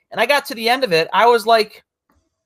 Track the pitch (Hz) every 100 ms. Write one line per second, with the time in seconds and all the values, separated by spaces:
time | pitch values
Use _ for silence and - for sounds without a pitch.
0 | _ 180 233 285 - 233 226 262 247 165
1 | 165 185 233 226 214 226 214 - _ _
2 | _ _ _ _